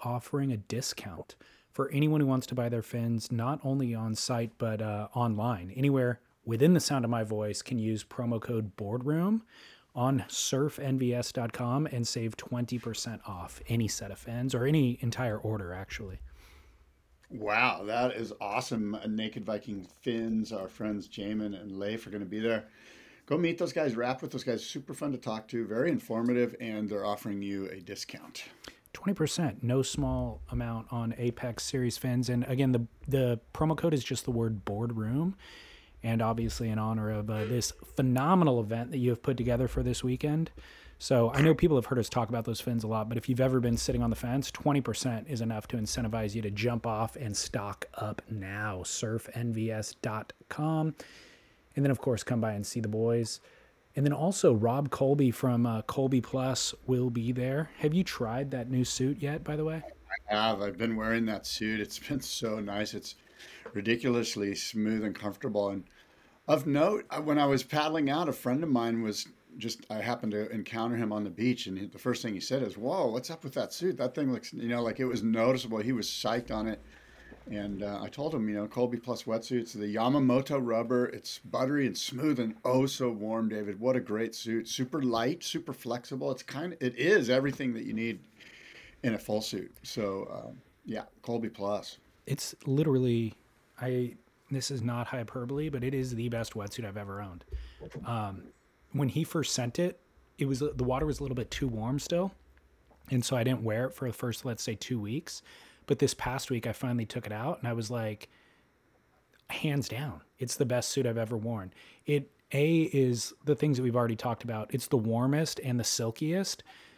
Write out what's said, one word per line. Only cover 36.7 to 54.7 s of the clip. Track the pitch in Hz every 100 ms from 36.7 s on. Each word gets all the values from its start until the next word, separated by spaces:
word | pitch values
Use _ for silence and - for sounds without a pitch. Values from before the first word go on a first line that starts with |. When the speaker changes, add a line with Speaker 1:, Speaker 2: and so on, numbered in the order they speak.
Speaker 1:
in | 110
honor | 110 110 107
of, | 107 104
uh, | 107
this | 107 120 - - -
phenomenal | - 131 127 151 185 156 120
event | 104 113 120
that | 135
you | 123
have | 117
put | - 123
together | 120 120 127
for | -
this | 123 120
weekend. | 127 127 147 156 165 - - - - -
So | - 127 117
I | 135
know | 160
people | 151 170 135
have | -
heard | 123
us | 107
talk | 120 110
about | 120
those | 113 110
fins | - 117
a | 110
lot, | 110 107
but | 117
if | -
you've | 123
ever | 131 127
been | 120 117
sitting | - 123
on | 117
the | 110
fence, | 120 135 -
twenty | - 147 143
percent | 123 107 131 113 160
is | 120
enough | 113 110 -
to | 120
incentivize | 104 - 110 113 107
you | 110
to | 104
jump | 101 120 117 117
off | 110 113
and | - 113 98
stock | - 117 101 - -
up | - 107 107 -
now. | 107 95 101 107 92
Surf | 90 - 110 113 -
N | 120 120
V | 110 110
S | 110 107 -
dot | 120 107 - - -
com. | - 156 160 156 - - - - - _ _ _ -
And |
then, | 139
of | 127
course, | 135 113
come | - 117
by | 110
and | 104 101
see | 120
the | 107
boys. | 110 113 117 113 - - - - _ _
And | 139
then | 143
also | 139 170 190 175
Rob | 110 117